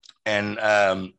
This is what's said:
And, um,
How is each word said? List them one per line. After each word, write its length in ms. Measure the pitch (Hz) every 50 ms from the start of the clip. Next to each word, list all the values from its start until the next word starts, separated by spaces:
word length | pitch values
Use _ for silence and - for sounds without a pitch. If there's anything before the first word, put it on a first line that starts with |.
| _ - - _ -
And, 320 | 110 107 104 104 104 104 113
um, 560 | 110 107 104 104 101 95 95 95 95 92 -